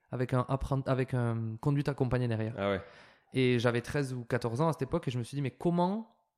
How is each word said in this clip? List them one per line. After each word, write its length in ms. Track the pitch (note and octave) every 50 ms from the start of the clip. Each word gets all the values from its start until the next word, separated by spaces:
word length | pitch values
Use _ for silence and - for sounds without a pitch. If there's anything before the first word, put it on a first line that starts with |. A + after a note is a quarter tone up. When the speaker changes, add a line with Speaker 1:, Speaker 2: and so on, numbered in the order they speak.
| _ - -
Speaker 1:
avec 220 | B2 B2+ A#2+ -
un 120 | B2+ B2 -
apprenti-, 400 | C3+ C3 - - C#3 C3+ C3 -
avec 260 | C3+ B2+ C3 - -
un 420 | B2 A#2+ A#2 A2+ A2+ A2+ A2+ A2 A2+
conduite 280 | - D3+ C#3+ C#3+ C#3+ D3
accompagnée 400 | C#3 - C3+ B2 B2+ B2 B2 A#2+
derrière. 260 | A2+ G#2+ A2 A2 A#2+
Speaker 2:
Ah 140 | - G2 G2+
ouais. 100 | G2 F#2 - - - - - - - _ _ _ -
Speaker 1:
Et 240 | C3 B2+ B2 B2 A#2+
j'avais 220 | A2 B2 A#2 A#2+
treize 320 | A#2 - - D3 C#3+ B2+ C3
ou 80 | B2 A#2
quatorze 380 | - C3 A#2 - A#2 A2+ A#2+
ans 80 | D#3+ E3
à 40 | D3
cette 100 | - C3+
époque, 260 | B2 - E3+ - C#3
et 20 |
je 80 | A#2+ B2
me 60 | A#2
suis 100 | - -
dit, « 80 | C#3+ C#3+
Mais 80 | B2+
comment 640 | - - - F3 E3+ F3 F3 F3+ G3 A3 A3+ - _ _ _ _ _